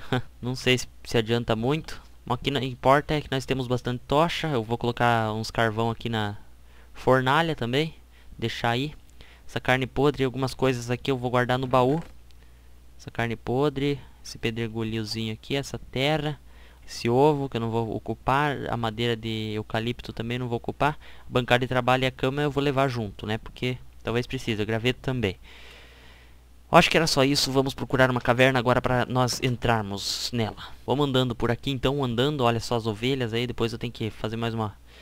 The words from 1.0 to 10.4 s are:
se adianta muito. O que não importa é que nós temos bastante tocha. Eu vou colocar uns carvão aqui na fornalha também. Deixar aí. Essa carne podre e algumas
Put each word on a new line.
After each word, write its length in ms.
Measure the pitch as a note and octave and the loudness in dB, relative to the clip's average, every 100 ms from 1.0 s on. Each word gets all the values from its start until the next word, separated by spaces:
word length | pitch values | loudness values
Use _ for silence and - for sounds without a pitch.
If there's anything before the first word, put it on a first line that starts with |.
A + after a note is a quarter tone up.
se 140 | - B2 | -2 -2
adianta 380 | G#2+ A#2 A#2 A2 | 2 0 0 0
muito. 460 | A#2+ D#3 - - - - - | 0 -2 -4 -12 -14 -18 -6
O 100 | B2 | -4
que 140 | - | -2
não 100 | C#3 | -2
importa 540 | C3 B2 C3 C#3+ - D3+ | -4 0 4 4 4 -2
é 60 | |
que 100 | - | -2
nós 140 | C3+ - | -4 -2
temos 220 | C3+ B2 | -2 0
bastante 360 | B2 - B2 - | -2 -2 -6 0
tocha. 400 | C#3+ E3+ - D#3+ | 4 4 2 -2
Eu 160 | C3+ | 0
vou 140 | A2 A#2+ | 0 -2
colocar 560 | A#2+ A#2 A#2+ A#2 A2 | -2 2 2 4 2
uns 160 | G#2+ A2 | -2 -4
carvão 400 | - A#2 G#2+ A2+ | 0 0 2 -2
aqui 200 | A2+ A#2+ | -2 -4
na 280 | A2+ G#2 G2+ - - - - - | -2 -2 -6 -14 -20 -20 -20 -20
fornalha 600 | - - C3 B2+ D3 E3 D3+ | -4 4 4 6 4 2 -2
também. 400 | A#2 C3 D#3+ - - - - - | -2 0 0 -6 -20 -20 -20 -6
Deixar 320 | A2+ - A#2 | -6 -2 0
aí. 240 | A#2 D3 - - - - - - | 0 -2 -8 -18 -20 -20 -18 -10
Essa 120 | - | -4
carne 280 | - B2+ B2+ | 2 2 2
podre 340 | - C#3+ C3+ | 2 2 2
e 40 | C3 | 0
algumas 280 | B2 | 0